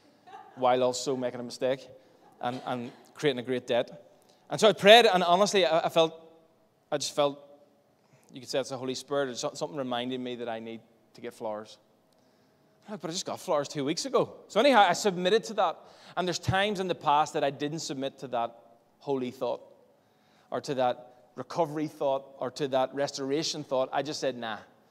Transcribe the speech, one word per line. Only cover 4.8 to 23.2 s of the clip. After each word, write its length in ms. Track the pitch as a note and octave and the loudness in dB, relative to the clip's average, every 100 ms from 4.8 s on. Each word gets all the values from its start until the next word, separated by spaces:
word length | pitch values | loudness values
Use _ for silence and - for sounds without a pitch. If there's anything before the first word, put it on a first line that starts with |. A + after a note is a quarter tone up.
| G3 A3+ A3+ | 10 10 10
and 160 | F#3 | 4
honestly, 420 | F3 F3 G3+ G3+ E3 | 4 4 4 2 4
I, 200 | E3 E3+ | 2 2
I 40 | |
felt, 240 | E3+ D#3+ - - - _ _ _ _ _ | 2 2 0 -20 -20 _ _ _ _ _
I 80 | D3 | -6
just 160 | - - | -4 0
felt, 240 | C#3+ C#3 - - _ _ _ _ _ _ _ | 0 -2 -14 -20 _ _ _ _ _ _ _
you 80 | C3+ | -16
could 80 | A#2+ | -6
say 120 | C#3+ | -4
it's 100 | B2 | -4
the 80 | C3 | -6
Holy 160 | C3 | -6
Spirit, 360 | B2+ - C#3+ C3+ | -8 -4 -2 -2
or 40 | |
so-, 200 | A#2+ C#3+ C3+ | -4 -8 -6
something 200 | D#3 D#3 | -8 -6
reminding 480 | B2+ A#2+ B2+ B2+ | -4 -4 -4 -6
me 120 | B2+ A#2+ | -6 -8
that 120 | A#2 | -8
I 120 | A2+ | -8
need 220 | A2+ A2+ - _ _ - | -10 -14 -16 _ _ -16
to 60 | |
get 120 | A#2+ | -14
flowers. 460 | - A2+ G#2+ A2 - _ _ _ _ _ _ _ _ _ _ - | -8 -8 -8 -10 -18 _ _ _ _ _ _ _ _ _ _ -16
Like, 140 | G#3 | -10
"But 80 | E3+ | -8
I 40 | |
just 120 | E3+ - | -6 -6
got 140 | G#2+ | -6
flowers 280 | - D3+ C#3 | -2 0 0
two 160 | D3+ | -4
weeks 220 | C3+ E3+ C4 | -4 -4 0
ago." 300 | A#3+ D3 - - | 0 0 -4 -4
So 120 | F#3+ | 4
anyhow, 260 | C#4 A#3+ F#3+ | 6 8 6
I 60 | |
submitted 520 | E3 G#3+ F3 F3+ A3 A3+ | 4 0 0 2 2 2
to 100 | G#3+ | -2
that. 240 | F3+ - - - - - | -2 -2 -12 -20 -10 -4
And 120 | F3+ | -2
there's 100 | D#3+ | -2
times 420 | - F#3+ G#3 F#3+ | 0 0 0 0
in 80 | F#3+ | -4
the 60 | |
past 400 | D#3 D#3 D3 D3+ | -2 2 2 2
that 100 | D#3+ | 0
I 60 | C#3 | -2
didn't 300 | C#3 D3 C3+ | -2 -4 -6
submit 400 | - C3+ C3+ - | -6 -6 -6 -8
to 80 | C3+ | -6
that 280 | B2 A#2 - - _ _ _ | -4 -4 -6 -20 _ _ _
holy 320 | - C3+ B2+ | -4 -4 -4
thought 300 | - B2 B2 - - _ _ _ _ _ _ _ | -4 -4 -6 -10 -20 _ _ _ _ _ _ _
or 100 | B2+ | -8
to 140 | C3+ C3 | -4 0
that 560 | B2+ A#2+ - - _ | 0 0 -8 -20 _
recovery 540 | - B2 E3+ D#3+ D3+ D#3 | -16 -6 -2 -2 -4 -6
thought 480 | - C#3+ C3+ C3+ - | -4 -2 -2 -4 -8
or 140 | B2+ | -8
to 160 | - C#3 | -4 -2
that 260 | C3 C3 | 0 0
restoration 720 | C3+ C#3 - | -2 -4 -4